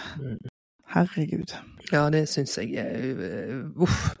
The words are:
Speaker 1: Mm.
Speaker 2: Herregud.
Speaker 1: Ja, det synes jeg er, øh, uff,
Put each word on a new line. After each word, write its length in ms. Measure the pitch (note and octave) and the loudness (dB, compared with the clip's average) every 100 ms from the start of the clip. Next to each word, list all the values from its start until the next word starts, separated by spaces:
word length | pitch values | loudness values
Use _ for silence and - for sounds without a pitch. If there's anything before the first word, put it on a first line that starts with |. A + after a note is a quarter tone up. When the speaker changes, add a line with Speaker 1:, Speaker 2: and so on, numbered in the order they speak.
| - D#3 | -4 -8
Speaker 1:
Mm. 160 | C3+ - - _ _ _ - | -8 -8 -10 _ _ _ 0
Speaker 2:
Herregud. 640 | E3+ F3+ - D3+ E3+ F3+ - - - - | 4 4 2 0 0 -4 -10 -14 -14 0
Speaker 1:
Ja, 180 | D3 D3 | 4 6
det 180 | D#3 D3+ | 4 2
synes 280 | - C3 - | 0 -2 -2
jeg 160 | A2 | -4
er, 160 | - - - | -4 -4 -4
øh, 640 | C3 - F2+ G2+ G#2+ C3 D3+ - | -4 -4 -4 -4 -6 -6 -6 2
uff, 380 | F3+ - - - | 4 4 0 0